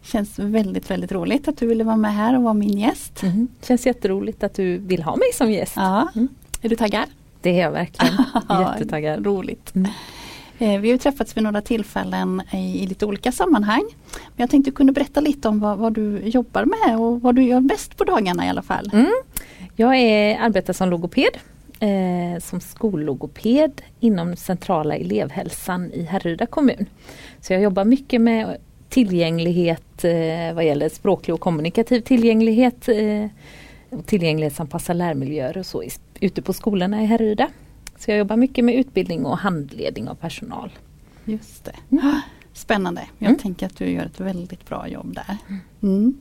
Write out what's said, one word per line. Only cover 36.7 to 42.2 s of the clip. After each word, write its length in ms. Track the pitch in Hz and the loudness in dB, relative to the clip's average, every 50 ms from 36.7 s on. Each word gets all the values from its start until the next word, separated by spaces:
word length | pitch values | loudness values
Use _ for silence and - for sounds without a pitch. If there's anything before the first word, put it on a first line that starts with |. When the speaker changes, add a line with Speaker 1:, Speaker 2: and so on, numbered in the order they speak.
| 208 185 180 190 208 214 | 0 0 0 0 0 0
Speaker 2:
i 40 | 220 | 2
Härryda. 420 | 214 226 226 226 214 208 208 269 294 - - - - - - - - - - | 2 2 2 2 0 2 0 0 -2 -2 -18 -20 -20 -20 -20 -20 -20 -20 -8
Så 120 | - - | -4 0
jag 80 | 208 208 | 0 0
jobbar 180 | 208 196 214 | 2 2 2
mycket 280 | 233 254 269 - 254 233 | 2 2 2 2 2 2
med 100 | 240 240 | 4 4
utbildning 500 | 262 262 - - 190 185 185 170 160 - | 2 0 0 0 -2 -2 -2 -4 -4 -2
och 120 | 131 131 165 | -2 -2 -2
handledning 680 | - 202 175 151 143 139 - - - - - - 110 139 | -2 -2 -2 -2 -6 -8 -10 -6 -6 -6 -4 -6 -10 -10
av 60 | - | -10
personal. 560 | - - 165 - - - - - - - 196 - - - - - - - - - - - | -10 -10 -10 -10 -10 -12 -12 -12 -12 -12 -14 -16 -18 -20 -20 -20 -20 -20 -20 -20 -14 -8
Speaker 1:
Just 400 | - 214 220 - - - - - | -8 -8 -8 -8 -16 -20 -16 -16
det. 80 | - - - - - 262 | -14 -16 -16 -2 0 0
Speaker 2:
Mm. 240 | 320 - 285 302 294 | 2 2 2 0 0